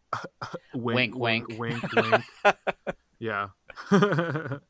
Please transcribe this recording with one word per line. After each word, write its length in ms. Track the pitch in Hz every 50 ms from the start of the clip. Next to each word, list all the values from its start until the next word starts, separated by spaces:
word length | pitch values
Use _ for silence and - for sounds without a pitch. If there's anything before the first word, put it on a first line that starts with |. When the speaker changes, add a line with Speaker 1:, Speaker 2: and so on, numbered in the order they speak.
| _ - -
Speaker 1:
<laughs> 600 | - - - _ - - - - 175 _ _ -
Wink, 400 | 127 117 120 113 123 127 113 -
Speaker 2:
Wink, 340 | 127 120 117 113 113 113 -
Speaker 1:
wink, 0 |
Speaker 2:
wink. 440 | 113 110 117 117 117 120 - 170 -
Speaker 1:
wink, 0 |
wink. 320 | 240 214 220 - 302 - - - - -
Speaker 2:
<laughs> 120 | 202 - - - - 190 _ - - - _ _ _ _ -
Speaker 1:
Yeah. 300 | 113 110 107 101 101 98 - _ _ - - - - -
<laughs> 680 | - 190 196 208 180 143 170 170 135 156 160 135 143 143 _ _